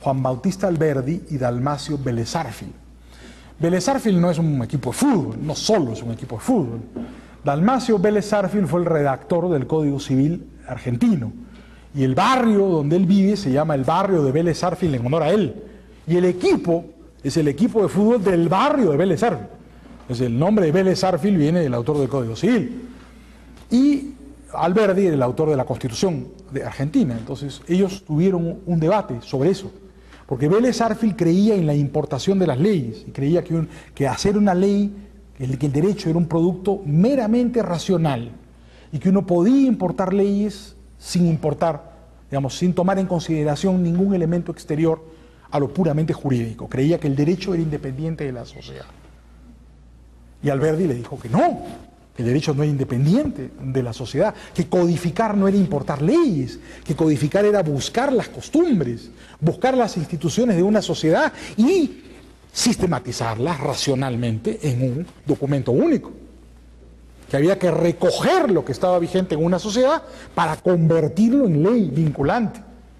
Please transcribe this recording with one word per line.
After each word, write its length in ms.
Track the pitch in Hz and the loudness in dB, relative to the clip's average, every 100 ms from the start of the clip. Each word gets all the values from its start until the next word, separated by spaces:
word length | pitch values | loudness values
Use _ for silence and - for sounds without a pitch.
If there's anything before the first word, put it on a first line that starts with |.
Juan 200 | 143 135 | -4 0
Bautista 460 | 131 127 196 180 196 | -2 -2 -4 -2 -2
Alberdi 560 | 160 156 131 127 170 - | 0 0 0 -2 -6 -6
y 80 | 139 | -4
Dalmacio 600 | 123 120 135 143 - 143 | -2 -2 -2 -4 -4 -4
Vélez 380 | 131 117 113 170 | -2 -4 -4 -4
Arfield. 380 | 156 - - - - - - - - - - - | -6 -10 -14 -16 -20 -20 -20 -20 -20 -20 -20 -4
Vélez 280 | 165 180 220 | 0 0 0
Arfield 320 | 269 220 180 | 0 2 2
no 100 | 175 | 2
es 80 | 160 | 2
un 240 | 160 139 | 0 0
equipo 300 | 117 143 123 | -2 -4 -4
de 60 | 113 | 0
fútbol, 400 | 285 214 123 113 | 2 2 0 -6
no 140 | 147 143 | -6 -6
solo 380 | - 214 127 | 0 0 0
es 100 | 92 | -4
un 80 | 117 | -8
equipo 240 | 110 - 107 | -10 -10 -10
de 60 | |
fútbol. 400 | - 247 123 113 110 - - - - - | 0 0 0 -6 -12 -12 -14 -16 -20 -8
Dalmacio 540 | 156 143 196 262 247 208 | -2 2 2 2 2 2
Vélez 340 | 208 208 202 | 2 0 0
Arfield 340 | 208 190 208 160 | 0 0 0 0
fue 140 | 175 | 0
el 40 | 170 | 0
redactor 640 | 160 143 127 - 175 180 | 0 0 -2 -2 -2 0
del 180 | 151 123 | -2 0
Código 320 | 156 147 139 | 0 0 -2
Civil 500 | - 131 147 175 - - - | 0 2 2 0 -8 -20 -12
argentino, 640 | 123 127 120 240 170 107 - - - - - - 139 | -10 -6 0 2 2 -2 -10 -18 -20 -20 -20 -12 -2
y 80 | |
el 120 | 131 131 | 0 2
barrio 520 | 214 262 233 202 196 | 2 4 4 4 2
donde 280 | 165 143 175 | 2 2 2
él 100 | 185 | 4
vive 300 | 202 190 202 | 4 4 2
se 140 | 135 | 0
llama 240 | 135 156 143 | 0 2 0
el 80 | |
barrio 400 | 127 170 196 180 | 0 0 2 2
de 80 | 139 | 2
Vélez 320 | 143 170 151 | 2 0 0
Arfield 320 | 180 165 175 131 | -2 -2 -2 -2
en 100 | 117 | 0
honor 180 | 165 | 0
a 80 | 151 | 2
él, 240 | 208 156 - - - - - - | 2 0 -4 -16 -20 -20 -16 -2
y 120 | 180 | 2
el 80 | 180 | 2
equipo 600 | 180 392 320 170 170 170 - - - | 2 2 2 2 -2 -2 -20 -20 -10
es 140 | 143 165 | -4 0
el 100 | 151 | 0
equipo 340 | 139 233 220 | 2 0 2
de 60 | 180 | 0
fútbol 360 | 185 214 240 | 2 2 4
del 260 | 190 175 170 | 2 2 2
barrio 420 | 185 277 302 196 | 2 2 2 2
de 60 | 139 | 2
Vélez 260 | 196 160 | 2 2
Arfield. 260 | 233 139 - - - - - - - | 0 -2 -8 -16 -20 -20 -20 -20 -10
Es 100 | 120 | -4
el 180 | 123 117 | -2 0
nombre 280 | 170 214 165 | 2 2 2
de 60 | |
Vélez 320 | 180 190 165 | 2 2 2
Arfield 340 | 185 175 196 185 | 0 0 2 2
viene 240 | 143 175 | 2 2
del 120 | 147 | 0
autor 240 | 120 120 147 | -2 -2 0
del 120 | 131 | 0
Código 260 | 139 117 110 | -2 -4 -2
Civil. 540 | 190 247 - - - - - - - - - - - | 2 2 0 -8 -14 -18 -20 -20 -20 -20 -20 -20 -2
Y 420 | 240 285 277 - - - - - | 2 4 2 -4 -14 -20 -20 -14
Alberdi 520 | - 165 190 208 185 190 | -2 0 2 2 4 2
era 100 | 143 | 2
el 60 | |
autor 280 | 123 123 156 | 0 0 0
de 60 | 139 | 0
la 80 | |
Constitución 640 | 123 117 127 110 98 - - - - | -2 -4 -6 -2 -2 -2 -8 -16 -12
de 120 | 135 | -10
Argentina. 520 | 117 - 143 269 160 113 | -10 -6 -2 0 0 -2
Entonces, 440 | 113 135 143 - - | -8 -10 -10 -12 -2
ellos 360 | 180 196 196 - | 0 0 -2 -4
tuvieron 540 | 151 190 180 170 - - | 0 2 2 -2 -6 -2
un 140 | 165 | 0
debate 400 | 156 208 196 120 | 2 0 -2 -10
sobre 300 | - 135 156 | -6 0 0
eso, 200 | 190 - - - - - - - | 0 -4 -16 -20 -20 -20 -20 -8
porque 220 | 131 147 | -2 2
Vélez 320 | 202 247 - | 4 2 2
Arfield 340 | 226 214 226 170 | 0 0 -2 2
creía 400 | 170 180 208 208 | 2 4 4 4
en 100 | 156 | 2
la 80 | |
importación 640 | 147 139 151 - - - 196 | 2 0 -2 -4 -4 0 2
de 100 | 170 | 2
las 120 | 123 | 2
leyes, 460 | 196 185 117 - - | 2 2 -2 -8 -12
y 40 | |
creía 320 | 127 139 170 | -4 0 0
que 120 | - 165 | 0 -2
un, 140 | 160 - - - | -4 -8 -18 -4
que 120 | 139 | -2
hacer 300 | - 196 208 | 0 0 2
una 160 | 202 | 2
ley, 400 | 180 196 202 202 - - - - - | 4 2 2 0 -4 -18 -20 -20 -10
el, 180 | 127 131 | -6 -2
que 100 | 147 | -2
el 40 | |
derecho 380 | 139 185 - 165 | 0 0 0 -2
era 80 | 170 | 0
un 100 | 165 | 0
producto 540 | 165 175 180 202 196 147 | 2 0 0 -2 -2 0
meramente 800 | 151 220 277 214 240 240 240 | 2 4 2 2 0 2 0
racional, 680 | 175 170 - 175 160 123 117 113 - - - - - | -2 -4 0 0 2 -2 -6 -14 -20 -20 -20 -20 -12
y 80 | 147 | -4
que 100 | 185 | 2
uno 160 | 196 190 | 2 2
podía 420 | 175 190 269 269 | 2 4 4 4
importar 460 | 214 185 175 190 | 2 -2 -2 -2
leyes 600 | 202 202 202 208 - - - - - | 2 2 0 -2 -6 -18 -20 -20 -20
sin 260 | - 180 175 | -6 0 2
importar, 640 | 160 151 135 170 147 - - - - - | 2 -2 0 -2 -2 -10 -20 -20 -20 -6
digamos, 280 | 139 135 - | -4 -4 -2
sin 160 | 180 | 0
tomar 260 | 180 180 190 | 2 0 0
en 80 | 185 | 0
consideración 720 | 175 - 160 151 143 190 185 | -2 -2 -2 0 0 0 0
ningún 320 | 175 170 196 | 0 0 0
elemento 380 | 185 165 175 170 | 0 0 -2 -4
exterior 520 | - - 151 165 160 - - - - - | -10 -6 0 0 0 -6 -20 -20 -20 -6
a 100 | 151 | -2
lo 140 | 139 | -2
puramente 400 | - 175 147 160 | 0 0 0 -2
jurídico. 560 | 156 139 123 113 110 - | -2 -2 -2 -2 -8 -8
Creía 300 | 127 143 165 | -2 0 2
que 80 | 156 | 0
el 80 | 135 | 0
derecho 380 | 147 185 196 | 0 0 -2
era 100 | 175 | -2
independiente 600 | 160 151 135 131 160 160 | -2 -4 -8 -8 -8 -6
de 80 | 143 | -8
la 140 | 123 120 | -10 -14
sociedad. 400 | - 123 135 - - - - - - - - - - - - - - - - | -18 -18 -18 -18 -20 -20 -20 -20 -20 -20 -20 -20 -20 -20 -20 -20 -20 -20 -6
Y 80 | 143 | -2
Alberdi 380 | 135 156 156 180 | 0 0 2 0
le 60 | 123 | -2
dijo 240 | 113 135 | -6 -12
que 100 | 113 | -2
no, 320 | 160 339 233 - - - - _ - | 2 2 0 -8 -16 -20 -20 _ -6
que 60 | |
el 60 | 120 | 0
derecho 260 | 135 156 | 0 0
no 100 | 139 | 0
era 80 | 151 | 0
independiente 800 | 139 131 127 147 233 294 - 127 - | 0 -2 0 2 2 0 -6 -12 -12
de 220 | 135 131 | -6 -4
la 100 | 120 | -4
sociedad, 400 | 113 127 135 208 - - | -6 -6 0 0 -2 -12
que 140 | - - | -6 0
codificar 680 | 185 175 170 175 - 226 208 | 2 2 0 -2 -2 -2 2
no 120 | 196 | 2
era 100 | 202 | 2
importar 440 | 185 143 135 139 | 2 -2 -4 -2
leyes, 580 | 156 320 311 156 127 - - - | 2 4 2 0 -4 -8 -18 -18
que 120 | - 147 | -6 0
codificar 500 | 160 147 143 196 208 | 2 2 2 2 4
era 180 | 208 | 2
buscar 500 | 160 139 - 226 277 | 0 -2 -2 -2 0
las 160 | 240 - | 0 -2
costumbres, 800 | 120 - 302 349 208 120 117 - - - - | -10 -2 0 2 2 0 -6 -12 -20 -20 -4
buscar 360 | 165 - 254 262 | -2 0 0 2
las 220 | 214 180 | 0 -2
instituciones 580 | 147 165 165 202 247 170 | -6 -4 -4 0 2 2
de 80 | |
una 180 | 190 214 | 2 2
sociedad 520 | - 160 156 196 302 - - - | 0 -2 2 2 2 -2 -12 0
y 460 | 247 381 285 - - - - - - | 2 4 0 -4 -20 -20 -20 -20 -16
sistematizarlas 1080 | - 240 - 214 131 - - 117 110 143 147 | -2 -2 0 0 -2 -4 -6 -4 -2 -4 -2
racionalmente 1000 | 143 127 143 131 135 120 120 110 214 220 | -4 -2 -2 0 -2 -2 -2 -2 -4 -4
en 220 | 151 120 | -2 0
un 240 | 131 127 180 - - | -2 -2 -8 -12 -4
documento 460 | - 139 143 127 | -2 0 -2 0
único, 400 | 131 330 247 - - - - - - - - - - - - - | 2 2 2 -2 -18 -20 -20 -20 -20 -20 -20 -20 -20 -20 -20 -6
que 80 | 139 | 0
había 200 | 160 190 | 2 2
que 140 | 180 | 0
recoger 800 | 160 170 - 185 - 220 370 285 | 2 0 2 0 2 2 2 4
lo 140 | 170 139 | 0 0
que 80 | |
estaba 260 | 131 185 180 | -2 2 2
vigente 340 | 170 185 185 | 0 -2 -2
en 100 | 151 | 0
una 140 | 170 180 | 0 0
sociedad 460 | 214 214 262 320 - - - - | -2 0 2 2 -4 -20 -8 -2
para 200 | 165 156 | -2 0
convertirlo 920 | 185 175 160 165 156 160 226 285 233 | 0 2 4 2 0 2 2 4 2
en 160 | 147 | 2
ley 260 | 180 240 170 | 2 2 0
vinculante, 680 | 139 156 139 139 226 208 - - - - - | 0 -2 0 0 0 -2 -6 -20 -20 -20 -20